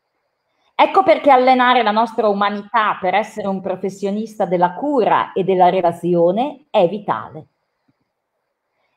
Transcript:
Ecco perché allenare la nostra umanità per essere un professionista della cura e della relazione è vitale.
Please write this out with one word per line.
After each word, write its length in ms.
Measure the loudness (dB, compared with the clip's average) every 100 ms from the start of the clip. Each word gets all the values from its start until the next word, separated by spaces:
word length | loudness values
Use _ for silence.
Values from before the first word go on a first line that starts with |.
| _ _ _ _ _ _ _
Ecco 300 | 0 2 4
perché 260 | 2 2 4
allenare 540 | 4 6 4 4 2
la 80 | 2
nostra 380 | 0 -2 0 0
umanità 680 | 0 -2 -4 -4 -2 -2 -2
per 140 | -2 -2
essere 340 | -4 -8 -6
un 100 | -6
professionista 840 | -6 -8 -8 -8 -6 -6 -8 -6 -4
della 300 | 0 0 -2
cura 580 | -2 0 2 0 -2
e 100 | -4
della 240 | -2 2 2
relazione 1000 | 2 -2 -2 -2 2 2 0 -4 -8 _
è 180 | 0 0
vitale. 600 | -2 -6 -8 -8 -18 -20 _ _ _ _ _ _ _ _ _ _ _ _ _ _